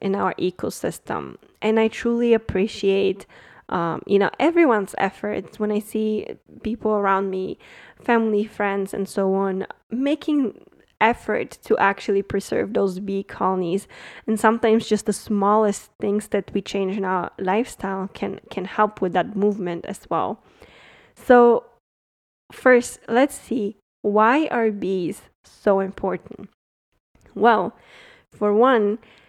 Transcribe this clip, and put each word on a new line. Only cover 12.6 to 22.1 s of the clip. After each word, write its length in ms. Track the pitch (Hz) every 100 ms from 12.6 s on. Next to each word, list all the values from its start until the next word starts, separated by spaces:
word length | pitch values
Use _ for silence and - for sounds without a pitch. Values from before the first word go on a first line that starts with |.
| 208
those 280 | 208 196 185
bee 220 | 202 196
colonies. 640 | 196 - 190 185 175 196 - - - - -
And 140 | 220
sometimes 480 | 220 226 226 226 -
just 160 | 214
the 80 | -
smallest 800 | 202 - 208 196 214 214 214 - _
things 280 | 214 208 -
that 220 | 202 190
we 80 | 202
change 340 | 196 202 190 202
in 80 |
our 280 | 190 185 175 -
lifestyle 680 | 185 202 254 - 190 190 190
can, 260 | - 196 196 -
can 140 | -
help 380 | 185 - 214 214
with 100 | 185
that 240 | 180 165 208
movement 480 | 208 208 180 170
as 160 | - 196 -
well. 340 | 165 95 226 _ _ - - - - _
So 500 | - - 247 240 233 - _ _ _ _